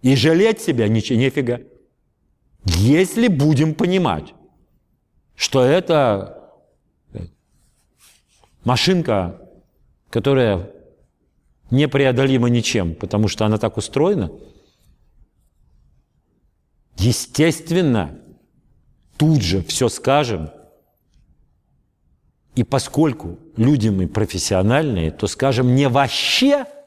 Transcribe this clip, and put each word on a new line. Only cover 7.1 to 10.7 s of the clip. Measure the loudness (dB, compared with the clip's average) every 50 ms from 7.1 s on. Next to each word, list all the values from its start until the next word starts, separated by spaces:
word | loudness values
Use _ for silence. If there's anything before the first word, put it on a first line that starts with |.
| -14 -14 -14 -14 _ _ _ _ _ _ _ _ _ _ _ _ _ _ _ _ _ _ _ _ _ _ _ _ _ _ -2
машинка, | -2 -2 0 2 0 0 0 0 0 -2 -2 -2 -4 -8 -14 -20 -20 -20 -20 _ _ _ _ _ _ _ _ _ _
которая | -6 -4 0 0 2 2 2 0 0 -2 -4 -10